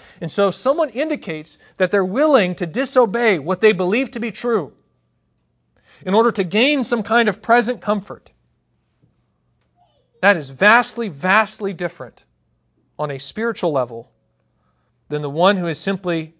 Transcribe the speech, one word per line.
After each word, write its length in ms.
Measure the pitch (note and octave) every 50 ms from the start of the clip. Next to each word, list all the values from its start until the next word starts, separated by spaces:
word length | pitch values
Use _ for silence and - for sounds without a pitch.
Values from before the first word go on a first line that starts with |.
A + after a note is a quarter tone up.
| - - - -
And 100 | F3 D#3+
so 180 | - G3+ G3+ F#3+
if 60 | -
someone 360 | - - C4 D4 E4+ D#4 C4
indicates 680 | - A#3+ D#4 D#4 D4+ - - F3 D#3+ D#3 D#3 - - _ _ _ _
that 140 | - F#3 F3
they're 140 | G#3 G3+ F3+
willing 500 | F#3 G3 C4 D4+ D#4 C#4+ A3+ F#3 F3+ F3+
to 120 | - F#3
disobey 720 | D#3+ D3 A#3+ C#4 - - C4 A#3+ G3+ F#3 A#3 A#3+ A3+ F#3+ D3+
what 220 | C3+ E3+ F#3 F#3
they 120 | A3 G#3+
believe 400 | G#3 E3+ F#3 F3 G3+ B3+ C4+ G#3+
to 80 | - A#3
be 100 | A3+ A3+
true 420 | F#3+ - - B3 A#3 F#3+ D3 A#2 _ _ _ _ _ _ _ _ _ _ _ _ _ _ _ _ _ _ _ _ _ _ _ _ _ - C#3+
in 80 | F3+ G3
order 160 | A3 A3+ A#3+
to 140 | - G3+ F#3+
gain 400 | E3 F3+ G#3+ B3+ D4 D4 C4+ A#3+
some 180 | - B3 A#3
kind 260 | G#3 - A3 A#3+ A3+ G#3+
of 140 | F3+ -
present 400 | - - A#3 A#3+ G#3 A3+ A#3+ -
comfort, 480 | - G3+ G#3+ G3+ - - C3 - _ _ _ _ _ _ _ _ _ _ _ _ _ _ _ _ _ _ _ _ _ _ _ _ _ _ _ _ _ _ _ _ _ _ _ _ _ _ _ -
that 140 | F#3 G3+ G3
is 140 | E3 C#3+ B2+
vastly, 580 | C3+ - G3 G#3 A3+ B3 A#3 - - A#3 A#3 G3
vastly 640 | D3 C#3 F3+ F#3 G3 A3 G#3+ - - - G#3 G3 F3+
different 500 | D3+ F3+ E3 - - B2+ A2 _ _ _ _ _ _ _ _ _ _ _ _ _ _ _ _ _ -
on 120 | D3+ D3
a 80 | C#3 C3+
spiritual 540 | - - - G#3+ A3+ A#3 A3 - F#3 E3
level 380 | D3 C3+ B2 A#2+ A#2 A#2 - _ _ _ _ _ _ _ _ _ _ _ _ _ _ _ _ _ _ _ _ -
than 120 | D3 D3+
the 80 | D3+ C#3
one 260 | C#3 D#3+ F3+ G3 G3+
who 100 | F#3 F3
is 120 | E3+ D3+ -
simply 560 | - G3 G3 F#3+ F#3+ F3+ E3+ D#3+ D#3+ D3+ _